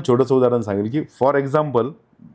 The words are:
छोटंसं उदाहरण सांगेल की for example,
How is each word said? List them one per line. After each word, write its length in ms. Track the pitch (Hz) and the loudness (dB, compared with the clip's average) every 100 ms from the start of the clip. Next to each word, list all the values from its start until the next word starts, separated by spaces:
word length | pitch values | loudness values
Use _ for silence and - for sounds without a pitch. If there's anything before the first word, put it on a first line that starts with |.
| 147 | 2
छोटंसं 280 | 123 127 | 2 2
उदाहरण 260 | 131 123 120 | 2 2 0
सांगेल 300 | 104 101 107 | -2 -4 -2
की 100 | 147 | -4
for 400 | 147 - 131 143 | -6 -2 0 0
example, 480 | 139 151 151 120 123 - _ _ - | 0 -2 0 -2 -2 -6 _ _ -20